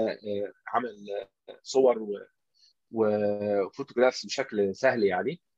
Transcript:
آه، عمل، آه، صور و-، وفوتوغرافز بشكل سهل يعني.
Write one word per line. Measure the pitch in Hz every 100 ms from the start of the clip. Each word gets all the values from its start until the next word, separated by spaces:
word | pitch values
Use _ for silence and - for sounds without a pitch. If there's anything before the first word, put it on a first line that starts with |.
| 113
آه، | - 107 101 101 - -
عمل، | 117 123 104 101 101 98 _ -
آه، | -
صور | - 135 131 113
و-، | 107 101 95 _ _ _ _ _ _
وفوتوغرافز | 113 107 104 104 104 104 101 95 - 139 - 127 - 101
بشكل | - 131 107 98
سهل | 95 131 123
يعني. | 101 90 104 175 _